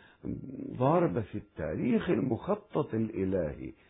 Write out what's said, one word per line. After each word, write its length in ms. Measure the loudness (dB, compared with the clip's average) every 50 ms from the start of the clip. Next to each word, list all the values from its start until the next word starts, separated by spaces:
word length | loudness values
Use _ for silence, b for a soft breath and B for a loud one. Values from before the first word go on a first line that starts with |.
| b b b b -8 -8 -6 -6 -8 -10 -10 -10 -10 -8 -2
ضاربة 440 | 2 2 4 4 4 4 4 2 0
في 140 | -2 -2 -6 -8
التاريخ 720 | -8 -10 _ -6 -4 -2 -2 0 2 2 2 2 2 2
المخطط 840 | 2 2 2 0 0 0 0 -2 -2 -2 -4 -2 -2 -2 0 0 0
الإلهي 800 | 0 0 0 0 0 0 2 2 2 0 0 -4 -6 -10 -12 b b b